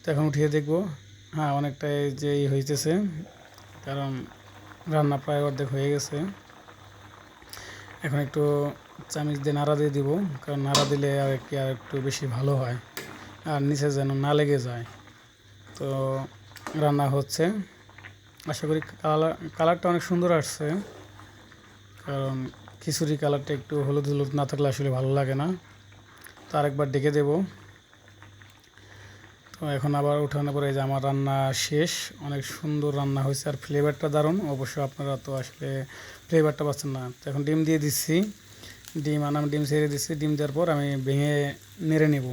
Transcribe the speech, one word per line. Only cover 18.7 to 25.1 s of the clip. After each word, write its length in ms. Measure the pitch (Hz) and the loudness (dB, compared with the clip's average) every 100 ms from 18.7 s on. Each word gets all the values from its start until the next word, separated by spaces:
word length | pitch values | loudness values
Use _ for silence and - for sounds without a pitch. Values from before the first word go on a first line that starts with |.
| 156 151 - | -2 -2 -6
কালার, 300 | 156 151 160 160 160 - | 0 2 2 0 -8 2
কালারটা 280 | 165 170 180 | 2 4 2
অনেক 100 | 175 - | 0 0
সুন্দর 200 | 175 175 165 | 2 4 2
আসছে, 260 | 143 - 147 180 202 - - - - - - - - - - - | 2 -4 -2 -2 -4 -14 -20 -20 -20 -20 -20 -20 -20 -20 -20 -16
কারণ 300 | - 139 135 131 131 - - - | -8 -4 -2 -4 -6 -10 -20 -10
খিচুড়ি 340 | - 143 156 151 | -6 -2 0 2
কালারটা 300 | 147 143 139 143 | 2 0 -2 -6
একটু 160 | - 151 139 | -4 -2 0
হলুদ 200 | 143 143 | 0 2
হলুদ 200 | 143 139 147 | 0 0 0
না 60 | 139 | -2
থাকলে 160 | 139 143 | 2 0
আসলে 180 | 135 139 127 | 2 0 0
ভালো 140 | 131 | 2